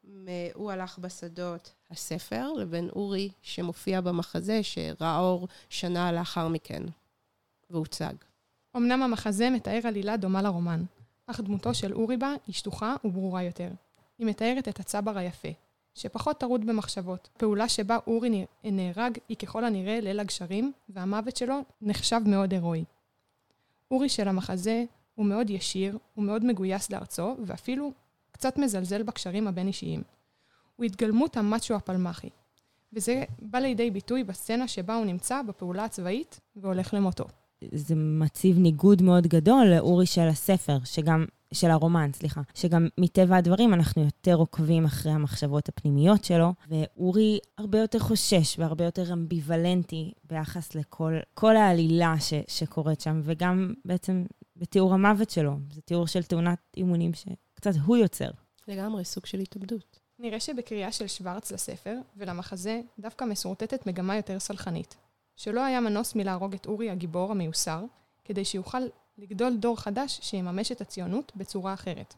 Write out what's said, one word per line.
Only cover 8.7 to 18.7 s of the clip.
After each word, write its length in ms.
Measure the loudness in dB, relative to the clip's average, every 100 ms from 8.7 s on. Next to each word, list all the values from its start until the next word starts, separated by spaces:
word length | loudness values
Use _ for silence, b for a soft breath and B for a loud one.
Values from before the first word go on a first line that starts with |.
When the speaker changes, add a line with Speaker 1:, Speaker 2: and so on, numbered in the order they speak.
| -2
Speaker 2:
אמנם 260 | 0 2
המחזה 460 | 0 -2 -2 0 2
מתאר 300 | 0 -2 -4
עלילה 340 | -4 -4 -4 -4
דומה 240 | -2 0
לרומן, 420 | 0 -2 -2 -4 -6 _ -20 _ -14
אך 120 | -8
דמותו 340 | -4 -4 -2
של 200 | -4 -4
אורי 240 | -4 -2 -2
בה 160 | -4 -6 -8
היא 80 | -10
שטוחה 400 | -8 -6 -6 -4
וברורה 400 | -4 -4 -4 -4
יותר. 260 | -6 -8 -12 -12 _ _ _ _
היא 100 | -4
מתארת 400 | -2 -2 -2 -4
את 120 | -8
הצבר 380 | -6 -4 -4 -4
היפה, 320 | -6 -8 -12 -14 _ _ _ -14
שפחות 440 | -10 -6 -4 -2
טרוד 260 | -2 0 0
במחשבות. 640 | -2 -2 -8 -8 -10 _ _
פעולה 320 | 0 0 0
שבה 280 | 0 0 -2 0
אורי 220 | 0 2
נ-, 460 | -2 -4 _ -4